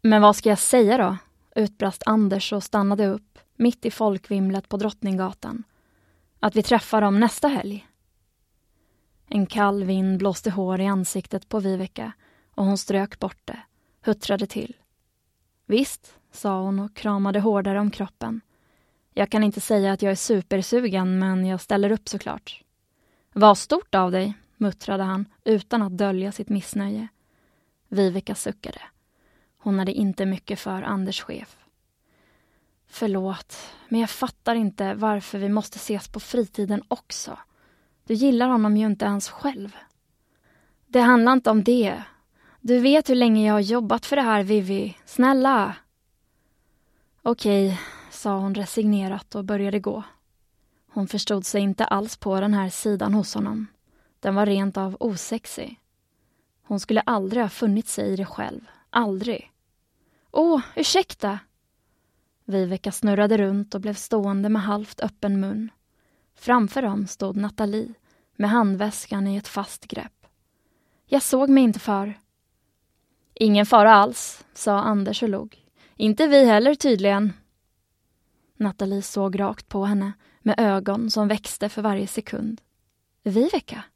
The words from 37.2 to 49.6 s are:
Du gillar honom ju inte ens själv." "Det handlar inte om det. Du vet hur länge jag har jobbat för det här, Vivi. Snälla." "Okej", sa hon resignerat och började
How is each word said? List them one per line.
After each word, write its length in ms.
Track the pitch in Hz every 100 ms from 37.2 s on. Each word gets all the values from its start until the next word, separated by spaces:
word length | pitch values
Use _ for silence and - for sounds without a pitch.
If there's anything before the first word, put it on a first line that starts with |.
| - - - _ _ _ _ _ -
Du 80 |
gillar 340 | 226 277 240 247
honom 280 | 240 214 208
ju 100 | 220
inte 180 | 202
ens 240 | 208 202 -
själv." 480 | - 285 254 202 - _ _ _ _ _ _ _ _ _ _ _
"Det 140 | 247
handlar 320 | 240 247 233
inte 180 | 262 233
om 140 | 220
det. 380 | 196 247 202 - - _ _ _ _ _
Du 180 | 226 247
vet 320 | 254 302 294
hur 40 |
länge 320 | 254 240 220 214
jag 80 |
har 60 | 208
jobbat 460 | 196 240 214 233 -
för 100 | 285
det 60 |
här, 200 | 240 208
Vivi. 540 | 196 214 185 196 208 -
Snälla." 720 | - - 254 269 269 247 196 180 _ _ _ _ _ _ _ _ _ _ _ _ _ _
"Okej", 580 | 226 233 214 202 196 180 - - -
sa 280 | - 214 196
hon 160 | 196
resignerat 800 | 196 190 - 214 202 190 196 -
och 100 | 208
började 360 | 196 202